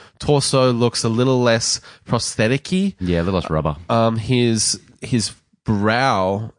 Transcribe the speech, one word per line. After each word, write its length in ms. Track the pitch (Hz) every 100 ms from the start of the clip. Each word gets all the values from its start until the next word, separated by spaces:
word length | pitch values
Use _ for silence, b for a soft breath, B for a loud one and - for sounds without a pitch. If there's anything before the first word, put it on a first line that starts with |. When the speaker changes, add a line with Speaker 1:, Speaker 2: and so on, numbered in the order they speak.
| B -
Speaker 1:
torso 520 | - 147 - 135 127
looks 300 | 117 120 -
a 60 | 117
little 320 | 113 131 127
less 380 | 120 113 - - B B -
prosthetic-y. 880 | 120 - - 110 139 - 185 196 -
Speaker 2:
Yeah, 220 | 90 85
a 20 |
little 160 | 87 92
less 100 | -
rubber. 280 | 78 78 73 85
Speaker 1:
Um, 280 | 117 113 113
his, 600 | 107 127 120 110 - - - -
his 320 | - 120 - - _ _ -
brow 880 | 104 104 117 135 104 92 101 110